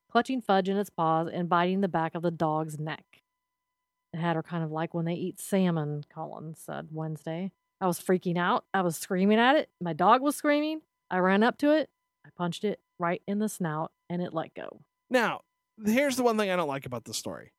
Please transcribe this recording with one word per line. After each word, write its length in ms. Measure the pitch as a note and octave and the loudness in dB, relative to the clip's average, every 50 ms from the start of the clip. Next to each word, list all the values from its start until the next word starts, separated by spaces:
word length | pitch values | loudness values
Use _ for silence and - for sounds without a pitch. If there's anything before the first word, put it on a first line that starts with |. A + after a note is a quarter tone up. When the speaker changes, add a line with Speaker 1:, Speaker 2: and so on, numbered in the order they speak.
| _ _ | _ _
Speaker 1:
clutching 300 | _ A#3 A#3 - C4 C4 | _ 0 2 2 -4 -6
Fudge 280 | A3 - G3+ F#3+ F#3+ F#3+ | 0 2 2 2 4 2
in 80 | G3 G3 | 0 -2
its 120 | G#3 - | -2 -4
paws 400 | _ - E3+ D#3+ D#3+ D#3+ E3 E3 | _ 0 2 2 2 2 0 -2
and 160 | - F3+ F3 E3+ | -4 -4 -2 2
biting 320 | F3+ F3 F3 F3+ F#3 F#3+ | 2 2 4 2 2 2
the 60 | G3+ F#3+ | 0 0
back 280 | D#3 E3 D#3+ D#3+ - | 0 0 -2 -2 -4
of 80 | E3+ D#3+ | -2 -2
the 80 | F3 | -2
dog's 480 | E3+ D#3 E3+ D#3 D#3 D#3 D#3 D#3 D3+ C#3+ | -2 0 0 0 0 0 -2 -4 -6 -8
neck. 420 | D3+ D#3 D3+ - - _ _ _ _ _ _ _ _ _ _ _ _ _ _ _ _ _ _ _ _ _ | -8 -8 -8 -10 -12 _ _ _ _ _ _ _ _ _ _ _ _ _ _ _ _ _ _ _ _ _
It 60 | - E3 | -8 -4
had 160 | E3 E3+ E3 | -2 -2 -2
her 80 | D#3+ D#3+ | -2 -4
kind 200 | - E3+ E3+ D#3+ | -6 -6 -6 -4
of 80 | D#3 | -4
like 220 | D3+ D#3 E3 E3+ - | -4 -4 -6 -4 -4
when 120 | F3 E3 | -4 -2
they 80 | E3 F3 | -2 -2
eat 260 | - E3+ F#3 - - | -4 -4 -8 -8 -10
salmon, 640 | - - - F#3+ F#3+ F3+ E3+ D#3+ D3+ D3 D3 D3 D3 - | -8 -2 0 2 2 2 2 0 -2 -2 -4 -6 -8 -12
Collins 500 | _ D#3+ D#3+ D#3 - - D3+ D#3+ D#3+ - | _ -12 -12 -10 -10 -12 -14 -14 -14 -16
said 280 | - - D#3 C#3 D#3 D#3+ | -14 -12 -10 -10 -10 -10
Wednesday. 600 | D#3 D#3 D#3 D#3+ D#3 D3+ - E3 D#3+ E3 F#3+ G3 - _ _ _ _ _ | -10 -8 -8 -8 -8 -8 -8 -8 -6 -6 -6 -8 -10 _ _ _ _ _
"I 60 | F#3+ F#3 | -2 -2
was 120 | F3 - | -2 -2
freaking 380 | - - F#3+ F3+ - F#3 E3+ F3 | 0 0 0 0 2 -2 0 0
out. 280 | F3 F3+ A3+ B3 - _ _ | 2 2 0 0 -2 _ _
I 80 | G3 | 0
was 160 | F#3 F3 D#3+ - | 0 0 -2 -4
screaming 420 | - - G3 F3+ F#3+ G3+ G#3+ A3 | -6 -4 0 2 4 4 4 6
at 160 | A#3 B3+ C#4 | 6 6 4
it. 140 | D#4 - - _ _ | 4 2 -2 _ _
My 120 | F3+ F3 E3 | -6 -6 -2
dog 280 | D3 F3 F#3+ A3+ C4 | 2 6 6 6 6
was 140 | C4 D4 C#4 | 6 2 -2
screaming. 460 | - - D4+ D4 D4 D4+ D#4 D#4+ D#4 - _ _ _ _ _ | 0 0 2 2 2 0 -2 -4 -6 -10 _ _ _ _ _
I 80 | - F#3 | 0 2
ran 240 | F3+ F#3 F#3+ G3 G#3+ | 4 4 6 6 4
up 140 | B3 - - | 4 2 2
to 120 | - D4 | 2 4
it. 180 | D4+ D#4 D4 - _ _ _ _ _ _ _ | 4 4 2 -2 _ _ _ _ _ _ _
I 40 | D3 _ | -20 _
punched 280 | _ F3 F3 E3+ - - | _ -4 -4 -4 -4 -4
it 160 | G#3 G3 - _ _ _ _ | -6 -6 -6 _ _ _ _
right 240 | F3 E3+ F3+ - - - | -2 -2 -2 -2 -4 -6
in 100 | G3+ G#3 | -4 -2
the 100 | G#3+ G#3+ | -2 -4
snout, 420 | - - F#3 E3 D3+ D#3 D#3+ - - _ _ _ | -4 -4 -4 -4 -4 -4 -6 -8 -10 _ _ _
and 120 | F3 F3 | -6 -4
it 120 | F3+ - - | -4 -4 -4
let 200 | D#3+ D3+ - _ | -6 -6 -6 _
go." 280 | - - - - - - _ _ _ _ _ | -12 -12 -12 -14 -16 -20 _ _ _ _ _
Speaker 2:
Now, 320 | A#3 B3+ A3+ F#3+ D3 - - _ _ _ _ _ _ - A3 | 0 0 0 0 -2 -6 -10 _ _ _ _ _ _ -6 -2
here's 320 | G#3 A3 B3+ C#4+ C#4+ B3+ B3 | 0 2 2 2 2 0 2
the 60 | B3 | 2
one 140 | A#3+ A3+ G#3+ | 2 2 2
thing 120 | G#3+ G3 | 0 0
I 40 | F#3 | 0
don't 120 | F3+ E3+ D3 | 0 -2 -2
like 180 | C3+ C#3 - | -4 -6 -6
about 200 | C#3+ B2 A#2 - | -8 -10 -10 -10
this 120 | - G#2+ - | -8 -10 -8
story. 360 | - A2+ E2+ B1 A1+ - _ | -8 -8 -10 -10 -14 -20 _